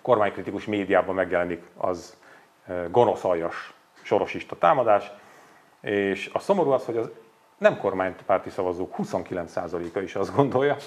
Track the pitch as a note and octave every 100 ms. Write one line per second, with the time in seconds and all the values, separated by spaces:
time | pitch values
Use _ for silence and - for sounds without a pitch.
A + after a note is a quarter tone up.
0 | - A#2 G2+ G2 F#2+ G2 G2 G#2 F#2 F#2+
1 | F2+ F#2 F2+ F2 F2 E2+ - - - F2+
2 | - - - - _ _ - F2+ F2 F2+
3 | A2+ F2+ F#2+ F2 E2 - - - _ _
4 | - G#2 - F2+ - - E3+ D3+ A#2 G2+
5 | - - - - - - _ _ B2+ G2+
6 | G2 F#2+ - - - G3 D3 C3 - A#2
7 | A2+ - - _ _ - G#3 D3+ G2+ F#2
8 | F#2 F2+ - F#2+ F#2 - F2+ F2 F2+ -
9 | G3+ F#2+ E2+ F#2 E2+ - F2 E2+ E2+ G2+
10 | F#2 G#2 F#2+ F#2+ C#3 B2+ C#3+ C3+